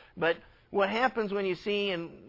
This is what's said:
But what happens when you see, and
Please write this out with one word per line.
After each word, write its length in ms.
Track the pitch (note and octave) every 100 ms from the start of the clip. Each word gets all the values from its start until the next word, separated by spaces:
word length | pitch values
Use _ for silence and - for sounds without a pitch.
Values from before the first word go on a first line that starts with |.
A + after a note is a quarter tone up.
| - -
But 220 | E3 E3+ - - -
what 200 | G3+ G3
happens 420 | A3 B3+ A3+ G#3+
when 140 | G3+ F#3+
you 100 | F3
see, 360 | G#3 G3+ G3+
and 180 | F3 E3+ -